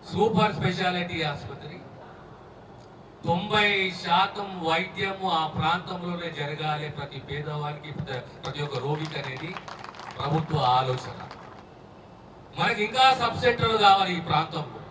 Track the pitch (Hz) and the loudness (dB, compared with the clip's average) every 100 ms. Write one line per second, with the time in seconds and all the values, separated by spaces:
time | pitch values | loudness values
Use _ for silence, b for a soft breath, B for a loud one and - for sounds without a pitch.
0 | - 180 220 220 214 - 190 180 185 180 | -6 2 4 6 4 2 0 0 0 0
1 | 175 170 151 147 - - 147 180 - - | -2 -2 -2 -4 -10 -12 -12 -14 -16 -18
2 | - - - - - - - - - - | -18 -18 -20 -20 -20 -20 -20 -20 -20 -20
3 | - - 160 175 208 208 208 202 190 180 | -20 -8 0 0 2 2 4 2 0 -2
4 | 180 175 196 202 202 185 160 175 - - | 2 4 4 0 -8 -4 0 0 0 -4
5 | 392 381 190 165 160 180 165 - 180 180 | -4 -2 0 2 0 0 0 0 -2 -8
6 | 175 170 165 151 147 147 156 151 147 143 | -6 -6 -6 -6 -6 -4 -4 -4 -4 -8
7 | 143 139 - 143 151 151 147 147 151 - | -10 -10 -8 -8 -6 -4 -6 -8 -10 -8
8 | - - - - 151 147 147 - 135 156 | -6 -6 -8 -10 -8 -6 -4 -2 -2 -2
9 | 156 156 135 131 156 185 - - - - | -2 -6 -6 -8 -8 -10 -12 -14 -14 -12
10 | - - 139 156 156 151 123 127 131 127 | -14 -6 0 0 0 2 4 4 4 0
11 | - - - - - - - - - - | -4 -10 -12 -14 -16 -18 -20 -20 -20 -20
12 | - - - - - - 185 226 208 254 | -20 -20 -20 -20 -16 0 0 2 0 6
13 | 262 254 240 - 247 233 233 220 202 196 | 6 6 2 4 2 4 4 6 8 8
14 | 180 175 160 151 160 156 143 - - | 6 0 2 0 2 -4 -8 -10 -16